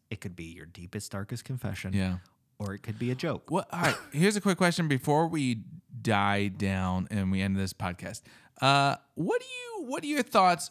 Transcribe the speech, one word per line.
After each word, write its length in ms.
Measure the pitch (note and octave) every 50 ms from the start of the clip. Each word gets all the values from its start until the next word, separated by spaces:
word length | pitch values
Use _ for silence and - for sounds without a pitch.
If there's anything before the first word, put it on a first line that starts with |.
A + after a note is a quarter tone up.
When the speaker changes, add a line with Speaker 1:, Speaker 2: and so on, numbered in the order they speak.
| _ -
Speaker 1:
it 100 | - G2+
could 140 | - G2+ F2
be 80 | F2+ E2
your 220 | E2 E2 F2+ D#2
deepest, 460 | E2 F2+ - F2 F2 - G#2+ - - -
darkest 320 | G2 G2+ - B2 A#2 -
confession. 480 | - C3 B2 - G2+ G2 - - F#2+ F#2+
Speaker 2:
Yeah. 240 | G2 F#2+ F#2 F2+ F2+ - _ _ _ _ _ _ -
Speaker 1:
Or 160 | G#2 G2 G2
it 40 | G#2 -
could 160 | - G#2+ A2
be 120 | A#2+ B2
a 40 | B2+
joke. 360 | B2+ - E3 A#2+ - - -
Speaker 2:
Well, 160 | D3 F#3+ - - -
all 80 | E3+ F3
right. 140 | D#3 A#2+ - -
<laughs> 80 | - -
Here's 240 | C#3+ E3+ G#3 G#3+
a 40 | G#3
quick 180 | - G3+ G3 -
question 280 | F#3+ F3 E3 - E3+ D3+
before 380 | C#3 B2+ - - C#3+ D3+ E3
we 380 | E3 E3+ D#3 C#3 B2+ A#2+ A2 G2+ - - - - _ - A#2+
die 480 | A2 A#2 G#2+ G2+ G2+ G2+ G2+ G2+ G2+ G2+
down 600 | F#2+ G2+ G#2 G2 F#2+ F#2+ F#2 F#2 F#2 F#2 F#2 -
and 200 | G#2+ G2+ F#2+ F#2
we 100 | F#2+ F#2+ F#2+
end 140 | G2 G2
this 160 | F#2+ G2 F#2 -
podcast. 500 | - - F2+ F2+ - - F2+ G2+ - _ - - - - _ _ -
Uh, 360 | - C3+ C#3 C#3+ C#3 C#3 C#3 - _ _ -
what 260 | - D#3+ G#3 A4 A#4+
do 60 | B4
you, 400 | C5 B4+ B4 B4 A#4+ A#4 G#4 D#4+
what 160 | A#3+ C4+ D#4+ -
are 40 |
your 160 | C#4+ D4 D4 A#3+
thoughts? 480 | - - G#3+ F#3+ F3+ F3 E3 - -